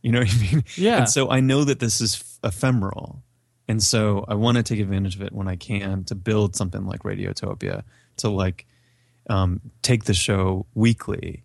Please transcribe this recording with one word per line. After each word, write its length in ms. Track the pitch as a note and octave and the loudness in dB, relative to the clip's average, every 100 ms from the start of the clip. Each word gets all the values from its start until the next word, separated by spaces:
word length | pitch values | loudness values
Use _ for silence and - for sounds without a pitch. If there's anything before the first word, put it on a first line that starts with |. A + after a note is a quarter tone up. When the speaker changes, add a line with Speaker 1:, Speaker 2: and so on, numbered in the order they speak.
Speaker 1:
You 100 | A#2+ | 2
know 60 | A#2+ | 4
what 140 | A#2+ | 4
I 40 | A#2 | 2
mean? 260 | G2+ D3 - - | 4 2 0 0
Speaker 2:
Yeah. 220 | G3+ A3+ | 2 4
Speaker 1:
And 100 | A#2+ | 4
so 200 | - C3 | 2 2
I 100 | C3 | 4
know 220 | C3 C3+ C#3+ | 4 4 4
that 140 | B2+ | 2
this 200 | A#2 - | 0 0
is 140 | A2+ - | -2 -2
f-, 360 | - - A2 | -8 -6 -6
ephemeral. 680 | F#2 C3 B2 F#2+ - - - - _ _ _ - | 0 2 2 0 -6 -12 -16 -20 _ _ _ -4
And 160 | A2 | 0
so 420 | G2+ A2+ G#2+ G2+ A2 | 2 2 2 0 -2
I 60 | G#2 | 0
wanna 280 | A#2 A#2+ | 2 2
take 160 | A2 A2 | 2 -2
advantage 360 | G2 G2 G2 F#2+ | 0 0 -2 -4
of 60 | |
it 100 | G2 | -8
when 140 | - F#2+ | -6 -6
I 80 | F2+ | -6
can 460 | - G#2 G2 G2 F2+ | -6 -6 -4 -6 -6
to 100 | G2 | -6
build 400 | F#2 G#2+ G2+ - | 0 2 2 0
something 300 | F#2+ G2 F#2+ | -4 -4 -6
like 160 | F2+ | -8
Radiotopia, 800 | G#2 G2 - - G2 G2+ G1+ G1+ - _ _ - | -8 -6 -6 -6 -8 -6 -6 -8 -12 _ _ -4
to, 120 | A2+ | -2
like, 360 | G2 F#2+ F2+ _ _ _ _ _ _ - | 0 -2 -4 _ _ _ _ _ _ -2
um, 320 | G2 F#2 F#2 - _ | 0 2 0 -8 _
take 240 | - B2 - | 0 0 2
the 80 | |
show 520 | F#2+ - G2 F#2+ F#2+ - | 0 0 0 0 -2 -4
weekly 680 | - A2+ A2+ - G2 - - | 2 2 2 -4 -8 -8 -12